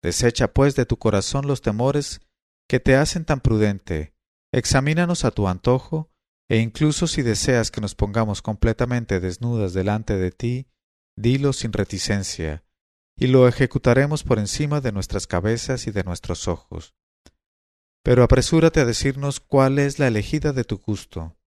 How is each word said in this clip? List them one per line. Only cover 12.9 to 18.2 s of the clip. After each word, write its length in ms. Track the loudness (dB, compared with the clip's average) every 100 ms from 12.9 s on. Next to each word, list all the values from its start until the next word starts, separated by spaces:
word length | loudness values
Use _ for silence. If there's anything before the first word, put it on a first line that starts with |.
| _ _ -4
y 120 | 4
lo 180 | 6 6
ejecutaremos 800 | 4 0 2 2 4 2 -2
por 160 | -2 0
encima 400 | 0 -4 -2 -2
de 100 | -2
nuestras 380 | -4 -4 -6 -2
cabezas 580 | -2 -2 -4 -4 -6 -4
y 60 |
de 100 | -6
nuestros 460 | -6 -8 -8 -8 -4
ojos. 480 | -6 _ -14 -14 _ _ _ _ _ _ _ _ _ _ _
Pero 220 | 2 4